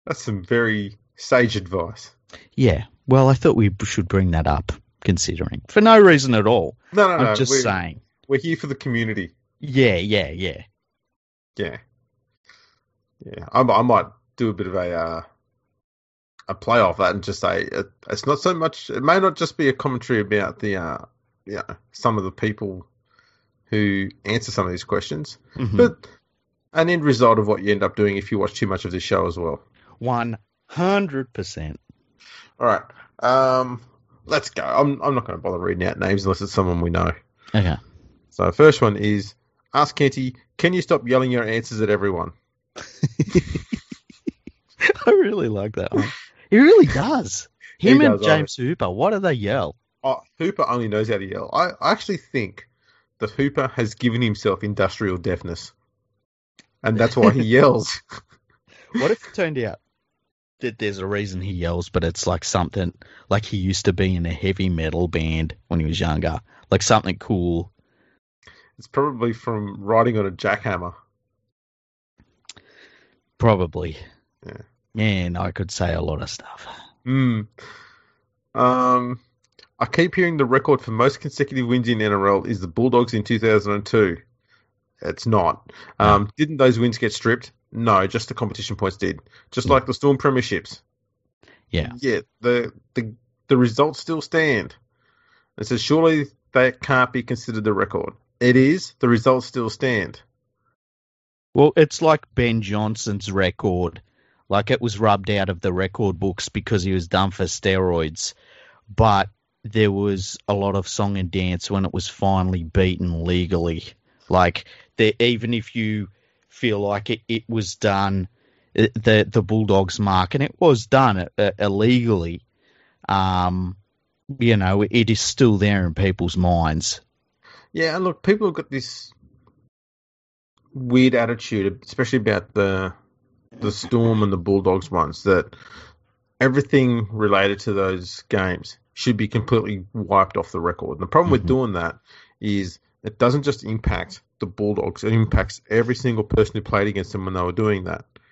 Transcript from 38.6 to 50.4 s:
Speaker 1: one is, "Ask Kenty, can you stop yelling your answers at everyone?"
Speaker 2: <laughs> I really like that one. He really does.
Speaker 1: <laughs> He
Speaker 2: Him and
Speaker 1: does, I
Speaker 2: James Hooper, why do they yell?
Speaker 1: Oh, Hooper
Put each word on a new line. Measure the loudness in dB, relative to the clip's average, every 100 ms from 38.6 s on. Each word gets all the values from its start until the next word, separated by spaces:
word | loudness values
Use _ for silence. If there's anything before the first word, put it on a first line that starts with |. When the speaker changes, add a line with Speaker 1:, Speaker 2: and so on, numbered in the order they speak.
| 6 6
Speaker 1:
one | 2 0
is, | 0 -2 -4 -14 _ _ _
"Ask | 0 0 2
Kenty, | 0 0 -6 -10 _ -2
can | 0
you | 0
stop | 0 0 2
yelling | 2 2
your | 0
answers | -2 -4 -4 -2
at | 0
everyone?" | 0 0 -2 -6 -12 _ _ _ -20
Speaker 2:
<laughs> | -20 -6 -4 -2 -2 0 -2 -6 -10 -12 -12 -20 -20 -16 -14 -14 -18 -20 _ -2 -2 0 2
I |
really | 4 4 0 -2
like | -4 -6 -6
that | -4
one. | -2 -4 -8 -20 _ _
He | 6
really | 8 8 8
does. | 2 -2 -2 -4 -8 -12
Speaker 1:
<laughs> | _ -20 0
He | 6
Speaker 2:
Him | 6
and | 6 4
Speaker 1:
does, | 2
I | 2
Speaker 2:
James | 0 -4
Hooper, | -4 -2 -4
why | 0 0
do | 0
they | 0
yell? | 0 -2 -2 -4 -8 _ _
Speaker 1:
Oh, | -4 -4 -8
Hooper | -6